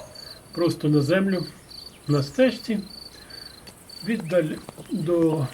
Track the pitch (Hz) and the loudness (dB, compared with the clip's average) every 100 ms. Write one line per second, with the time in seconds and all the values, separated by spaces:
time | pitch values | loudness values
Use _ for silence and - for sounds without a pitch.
0 | - - - - - - 170 165 151 147 | -6 -14 -20 -20 -12 -2 0 2 2 4
1 | 135 180 196 185 151 - - - - - | 4 2 2 0 -4 -10 -20 -20 -20 -10
2 | - 147 135 - 262 - - 208 - - | 0 0 0 2 2 2 -4 -4 -6 -14
3 | - - - - - - - - - - | -20 -20 -20 -20 -20 -20 -20 -20 -20 -10
4 | 165 226 160 180 156 - - - - 226 | -4 -4 0 0 0 -2 -10 -16 -8 -4
5 | 156 175 165 156 131 | 0 2 4 2 -2